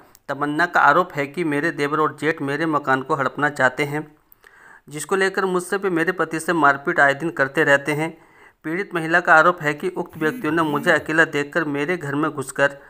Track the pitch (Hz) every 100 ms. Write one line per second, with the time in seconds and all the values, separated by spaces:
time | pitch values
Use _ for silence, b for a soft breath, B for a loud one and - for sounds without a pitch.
0 | b b - 135 147 151 175 175 143 151
1 | 180 - 143 151 165 143 165 147 143 151
2 | 151 - 156 160 139 143 160 147 135 135
3 | 131 151 127 - 147 143 131 - 147 147
4 | 151 _ _ b b b b b - 147
5 | 143 190 190 190 190 180 175 196 196 165
6 | 160 180 160 160 160 170 143 139 180 156
7 | 143 139 165 - 135 - 143 139 139 147
8 | 160 - b b b b 156 170 196 175
9 | 160 170 180 160 165 175 147 147 185 180
10 | 175 165 156 127 151 165 156 143 180 156
11 | - 160 156 143 143 170 151 143 147 180
12 | 143 143 156 135 131 - 139 139